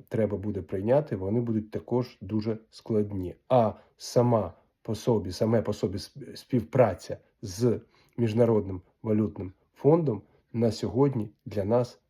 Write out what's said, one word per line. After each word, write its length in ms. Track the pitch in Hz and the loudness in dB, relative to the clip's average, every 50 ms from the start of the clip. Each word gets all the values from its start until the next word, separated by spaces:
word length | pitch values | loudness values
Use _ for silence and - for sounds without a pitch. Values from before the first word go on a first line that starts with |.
| - - | -8 -6
треба 280 | - 110 107 98 104 95 | -2 -2 0 0 -2 -4
буде 240 | 98 107 95 95 | -4 -4 -6 -6
прийняти, 540 | 85 - - 95 98 113 127 147 151 151 - | -6 -6 -6 -4 0 2 2 2 2 0 -4
вони 260 | 95 92 98 107 123 | -6 -4 -2 -2 0
будуть 300 | 120 117 110 107 107 - | 0 0 -2 -2 -4 -4
також 460 | - 104 - - 117 123 120 - - - | -8 -10 -6 -2 -2 -2 -2 -4 -8 -14
дуже 360 | - 98 107 110 104 117 110 110 - _ | -10 -6 -4 -2 -2 -2 -4 -6 -8 _
складні. 640 | - - - - 113 107 104 101 104 98 92 87 - - _ - | -20 -14 -6 -2 0 0 0 -2 -4 -6 -8 -8 -10 -12 _ 2
А 240 | 131 123 113 104 98 - - _ _ - | 4 4 4 2 0 -6 -12 _ _ -18
сама 560 | - - - 127 117 120 120 110 95 82 - _ _ _ _ _ | -12 -2 2 4 4 4 4 2 0 -2 -6 _ _ _ _ _
по 140 | - - 110 | -10 -8 -8
собі, 360 | - - 131 117 104 92 95 | -4 0 0 0 0 0 -4
саме 300 | 92 - 117 110 117 113 | -4 -2 0 2 2 2
по 120 | - 107 104 | 2 0 -2
собі 240 | - - 104 92 95 | -2 -4 -4 -4 -6
сп-, 380 | - - - - - - - | -10 -12 -16 -18 -18 -16 -18
співпраця 840 | - - - - 120 110 - - 127 123 104 90 - - - - - _ _ _ _ | -18 -6 -2 -2 0 0 2 4 4 4 4 2 -2 -8 -12 -12 -14 _ _ _ _
з 380 | - 101 90 98 120 120 107 113 - _ _ _ _ _ _ - | -14 -12 -4 0 0 2 2 0 -4 _ _ _ _ _ _ -2
Міжнародним 640 | 117 110 104 117 120 113 113 104 95 95 95 87 - _ _ _ - | -2 0 2 2 4 4 4 2 0 -2 -6 -10 -12 _ _ _ -4
валютним 500 | 113 107 107 110 101 - - 92 92 - _ _ _ _ | 0 0 2 0 0 -2 -6 -10 -10 -12 _ _ _ _
фондом 460 | - - 139 160 175 165 135 110 95 - _ _ _ _ _ - | 0 2 4 4 4 4 0 -2 -4 -6 _ _ _ _ _ -2
на 180 | 113 117 113 | 0 0 0
сьогодні 580 | 104 - - 104 104 123 143 143 127 117 104 104 - _ - | 0 0 -4 -2 0 2 2 2 2 0 -4 -6 -10 _ -16
для 180 | - 95 104 95 | -8 -6 -4 -2
нас 360 | 101 113 123 123 - - _ _ | 0 2 0 0 -2 -6 _ _